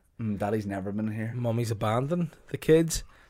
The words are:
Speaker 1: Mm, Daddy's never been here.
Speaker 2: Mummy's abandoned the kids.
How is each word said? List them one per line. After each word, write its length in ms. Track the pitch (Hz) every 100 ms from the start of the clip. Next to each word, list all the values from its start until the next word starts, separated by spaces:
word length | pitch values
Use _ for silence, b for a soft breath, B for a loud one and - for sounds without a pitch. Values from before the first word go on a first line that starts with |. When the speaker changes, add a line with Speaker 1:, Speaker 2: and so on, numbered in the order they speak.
| _ -
Speaker 1:
Mm, 180 | 113 101
Daddy's 280 | 101 110 104
never 260 | 98 98
been 180 | 101 110
here. 220 | 107 110 120
Speaker 2:
Mummy's 360 | 120 113 117
abandoned 580 | 107 113 113 139 175 170 - -
the 80 | -
kids. 460 | - 160 165 - b b b